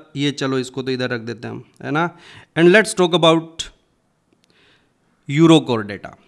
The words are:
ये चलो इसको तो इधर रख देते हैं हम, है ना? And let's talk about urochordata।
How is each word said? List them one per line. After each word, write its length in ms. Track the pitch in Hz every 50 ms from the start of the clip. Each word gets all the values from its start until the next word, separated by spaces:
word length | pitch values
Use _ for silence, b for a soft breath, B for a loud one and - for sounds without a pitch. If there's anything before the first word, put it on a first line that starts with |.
| - _ -
ये 140 | 139 143 147
चलो 280 | 139 - 143 135 135 131
इसको 240 | 127 127 - 135
तो 80 | 127 131
इधर 200 | 131 123 127 123
रख 100 | 123 117
देते 280 | 110 117 117 110 120 113
हैं 60 | 113
हम, 100 | 120 123 _ _ -
है 80 | 123 127
ना? 180 | 143 156 170 170 170 B B B B B B B - -
And 160 | 170 175 185
let's 200 | 220 202 202 -
talk 200 | 185 180 170 175 170
about 460 | 165 165 165 165 165 165 - - - - _ _ _ _ _ _ _ _ _ _ _ _ _ _ _ _ _ _ _ _ _ _ _ _ _ _ _ _ _ _ _ -
urochordata। 840 | 139 151 165 165 165 151 131 123 120 113 104 101 101 90 - - - _ _